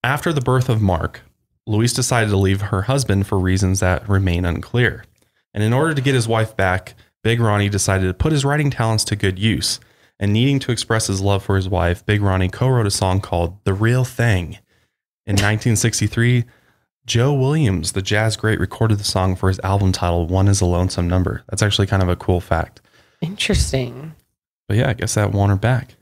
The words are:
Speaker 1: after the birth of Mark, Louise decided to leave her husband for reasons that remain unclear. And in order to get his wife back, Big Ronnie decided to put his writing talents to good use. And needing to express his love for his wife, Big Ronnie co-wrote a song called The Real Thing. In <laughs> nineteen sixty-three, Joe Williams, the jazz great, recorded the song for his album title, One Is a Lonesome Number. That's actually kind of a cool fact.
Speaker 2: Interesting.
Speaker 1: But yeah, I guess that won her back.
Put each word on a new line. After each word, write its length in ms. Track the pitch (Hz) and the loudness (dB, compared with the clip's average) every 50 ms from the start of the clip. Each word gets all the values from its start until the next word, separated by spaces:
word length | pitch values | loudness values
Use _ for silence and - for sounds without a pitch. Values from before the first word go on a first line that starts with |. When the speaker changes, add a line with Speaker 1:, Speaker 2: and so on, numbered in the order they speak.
| - | -2
Speaker 1:
after 300 | 120 135 147 - 175 165 | -2 -4 -2 -2 -2 -2
the 80 | 147 | -2
birth 280 | 123 127 127 131 123 - | 0 0 0 0 2 0
of 120 | 117 110 | 0 0
Mark, 420 | 107 95 90 82 - - - - - _ _ _ _ _ _ _ _ | 2 0 0 0 -2 -6 -8 -12 -20 _ _ _ _ _ _ _ _
Louise 260 | - 107 104 113 120 - | -4 -2 0 0 0 0
decided 380 | - 123 - 131 120 110 107 | -2 -2 -2 0 0 0 2
to 60 | 101 | 2
leave 260 | 98 98 95 98 98 104 | 2 2 2 2 0 -2
her 200 | 101 - 95 98 | -2 -2 -2 -2
husband 440 | - 127 139 127 - 101 98 98 | -2 -2 -2 0 0 0 0 0
for 120 | - - 98 | 0 0 0
reasons 420 | 92 92 92 95 101 92 95 92 | 0 2 0 2 2 0 0 0
that 280 | 92 90 92 - - 104 | 0 0 0 -2 -2 -2
remain 360 | 101 98 98 92 85 87 92 | 0 0 2 2 0 0 0
unclear. 600 | 90 82 - - - - 120 123 104 90 - - _ _ _ _ _ _ _ _ _ _ | -2 -2 -4 -6 -4 -2 0 0 0 -2 -4 -14 _ _ _ _ _ _ _ _ _ _
And 100 | 104 104 | -2 0
in 100 | 110 120 | 0 2
order 220 | 131 151 165 156 | 2 0 0 0
to 60 | 139 127 | 0 0
get 120 | 143 135 | 2 2
his 140 | 127 110 113 | 2 2 2
wife 280 | 113 113 110 107 - | 2 0 0 -2 -2
back, 380 | - 98 92 90 95 - - - _ - _ _ _ _ | -2 0 0 0 -2 -4 -10 -20 _ -20 _ _ _ _
Big 180 | 110 117 120 | 0 0 2
Ronnie 280 | 117 110 104 104 101 101 | 2 2 2 2 2 0
decided 380 | 101 98 - - 98 95 92 | 0 0 0 0 0 2 0
to 80 | 92 90 | -2 -2
put 180 | - - 156 156 | 0 0 0 0
his 120 | 147 135 | 2 0
writing 260 | 139 143 151 151 143 | 0 0 0 0 -2
talents 340 | 127 - 120 113 110 110 - | 0 0 -2 0 0 0 -2
to 120 | - 107 | -2 -4
good 220 | 101 - 98 95 92 | -2 -2 -2 -2 0
use. 400 | 101 113 98 67 - - - - - _ _ _ _ _ _ _ | 0 0 0 0 -2 -4 -6 -6 -10 _ _ _ _ _ _ _
And 140 | 101 101 104 | -2 0 2
needing 260 | 110 120 139 139 135 | 2 2 2 2 0
to 120 | - - 120 | 0 -2 -4
express 340 | - - - 113 113 - | -4 -2 -2 -2 -2 0
his 140 | - 98 95 | 0 -2 0
love 220 | 98 98 101 98 - | 2 0 0 0 0
for 140 | - 98 | 0 0
his 120 | 95 92 95 | 0 0 0
wife, 360 | 95 90 87 87 90 - _ | 0 0 2 0 0 -2 _
Big 160 | - 104 104 101 | -2 0 0 2
Ronnie 260 | 101 95 92 92 90 | 0 0 2 0 -2
co-wrote 380 | - - 123 131 131 123 110 | -2 0 0 2 2 2 0
a 40 | 101 | 0
song 300 | 101 - 98 95 92 95 | 0 0 0 0 0 0
called 360 | - - - 85 87 85 92 - _ | -2 -2 -2 -2 -2 -2 -4 -6 _
The 80 | - 98 | -4 -2
Real 300 | 95 110 113 120 127 127 | 0 2 2 2 2 0
Thing. 540 | - - - 117 120 104 90 87 78 - - _ _ _ _ _ _ _ _ _ _ _ _ _ | -2 -2 -2 0 2 2 0 -2 -6 -12 -16 _ _ _ _ _ _ _ _ _ _ _ _ _
In 100 | - 101 | -4 -2
<laughs> 40 | 98 | 0
nineteen 360 | 98 101 107 107 - 123 113 | 0 0 0 0 0 0 0
sixty-three, 680 | 104 - 117 - - 107 101 - - 117 120 123 120 117 - _ _ _ _ _ _ _ _ _ _ _ | 2 0 0 0 0 -2 -2 0 0 2 2 2 2 0 -4 _ _ _ _ _ _ _ _ _ _ _
Joe 260 | - - 117 120 139 147 | -4 0 0 2 2 2
Williams, 600 | 135 131 131 147 160 156 110 95 87 85 87 - | 2 0 0 2 2 2 2 2 0 -2 -4 -4
the 100 | 98 95 | -4 -4
jazz 340 | - 104 104 110 110 107 | -2 0 0 0 0 -2
great, 240 | - - 110 110 - | 0 0 0 0 0
recorded 380 | 92 95 - - 113 110 107 101 | -2 -4 -2 -2 0 2 2 0
the 60 | 104 | -2
song 300 | - - 101 92 95 92 | -2 0 0 0 0 0
for 140 | 90 - 95 | 0 0 0
his 100 | 95 92 | 0 0
album 320 | - 95 98 101 101 95 92 | -2 0 0 2 2 2 2
title, 340 | - - 87 85 85 85 | 2 0 0 0 0 0
One 200 | 80 90 95 98 101 | 0 2 2 4 4
Is 120 | 101 95 | 4 4
a 60 | 95 | 2
Lonesome 420 | 87 87 87 90 92 - - 90 87 | 2 2 2 0 0 0 -2 -2 0
Number. 340 | 90 92 90 - - - - - | 2 0 0 0 -4 -6 -8 -10
That's 140 | - 101 110 | -4 -2 0
actually 240 | 104 101 - 101 | 0 2 0 0
kind 160 | 95 - 95 95 | 2 2 0 2
of 60 | 90 | 0
a 60 | 87 | 0
cool 240 | - - - 92 90 | -2 0 0 0 0
fact. 420 | 87 - 87 82 80 - - - _ _ _ _ _ _ _ _ - | 0 -2 -2 -2 -2 -4 -10 -20 _ _ _ _ _ _ _ _ -8
Speaker 2:
Interesting. 920 | 160 196 202 - - 202 - - - - 135 127 120 120 127 143 160 156 _ _ _ _ _ _ _ _ _ _ _ | -8 -6 -6 -4 -2 0 0 0 0 -2 -4 -4 -6 -10 -14 -16 -16 -18 _ _ _ _ _ _ _ _ _ _ _
Speaker 1:
But 80 | 101 | 0
yeah, 120 | 107 127 - | 0 0 0
I 20 | 107 | -2
guess 220 | - - 107 - | -2 -4 -2 0
that 180 | 107 104 101 101 | 0 0 0 2
won 160 | 101 98 101 | 2 2 2
her 60 | 101 | 2
back. 380 | 98 - 113 131 123 - - - _ | 2 2 0 0 0 -2 -8 -20 _